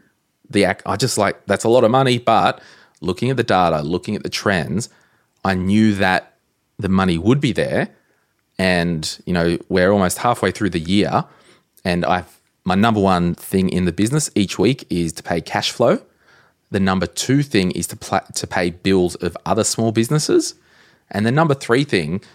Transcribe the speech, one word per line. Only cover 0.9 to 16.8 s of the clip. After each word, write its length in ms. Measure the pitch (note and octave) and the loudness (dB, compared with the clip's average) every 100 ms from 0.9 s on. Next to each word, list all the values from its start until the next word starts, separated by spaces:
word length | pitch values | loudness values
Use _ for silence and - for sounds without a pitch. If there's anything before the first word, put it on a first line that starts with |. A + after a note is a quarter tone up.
| F#2+ | -4
just 220 | B2+ - | -2 0
like, 280 | G2 - - | 0 -2 -4
that's 180 | G2 | -2
a 60 | A2+ | 2
lot 140 | B2 | 4
of 80 | A#2 | 6
money, 260 | B2+ C3+ A#2+ | 4 2 2
but 420 | A#2 A2 F#2+ - - - _ _ | 2 2 2 -2 -10 -20 _ _
looking 280 | F2 F#2 B2 | -6 -4 -2
at 80 | B2 | -2
the 60 | |
data, 380 | A#2 F#2+ F2+ D#2 | 0 2 2 0
looking 340 | D2 F2 - G#2 | -2 -4 -4 -8
at 80 | |
the 60 | - | -6
trends, 600 | - A2 F#2+ C#2 F2+ - _ _ _ _ _ F#2+ | -4 0 0 -2 -4 -6 _ _ _ _ _ -4
I 80 | |
knew 400 | F#2 F#2 G#2 A2 G2 | -2 0 2 4 2
that 380 | F#2+ F#2 - _ _ _ _ - | 0 0 -2 _ _ _ _ -8
the 100 | F#2 | -2
money 280 | F#2+ F#2 E2 | 0 2 0
would 200 | G2 C#3+ | 2 0
be 120 | C#3+ | 0
there. 380 | D#2+ C#2+ F#2 F3+ _ _ _ _ _ _ - | -2 -2 -2 -4 _ _ _ _ _ _ -4
And, 600 | F#2 F2+ E2+ E2 D#2 - - | 0 2 0 -2 -6 -10 -4
you 80 | |
know, 240 | F2+ E2+ F2 - | 0 0 -2 0
we're 220 | F#2 F2+ | 2 4
almost 260 | G2+ F2+ - | 4 2 0
halfway 340 | B2 A#2+ F#2+ | -2 0 -2
through 200 | - G#2 | -2 -2
the 80 | F2 | -2
year 440 | D#2+ G2 E2+ G2 - _ _ _ _ _ F#2+ | 0 0 2 0 -2 _ _ _ _ _ -4
and 180 | F2 | -2
I've, 360 | E2+ F2+ F2+ _ _ _ - | 0 -2 -4 _ _ _ -2
my 100 | F#2+ | 2
number 240 | A2 A2 | 2 2
one 360 | G2 F#2 F2 E2+ | 2 2 0 -4
thing 340 | - G2 F#2 | -4 -2 0
in 160 | F2 F2+ | 0 -2
the 60 | |
business 380 | E2+ G#2+ D3 - - | 0 -2 -2 -2 -2
each 240 | F#2+ - | -2 0
week 260 | G2 C3+ - | 0 0 -4
is 240 | F2+ E2 | -4 -4
to 100 | - | -6
pay 160 | - E2+ | -6 -6
cash 320 | D#2+ G#2+ - | -4 -4 -4
flow. 300 | - B2 G#3 - _ _ _ _ _ - | 0 0 0 -4 _ _ _ _ _ -6
The 80 | |
number 260 | G#2 | -2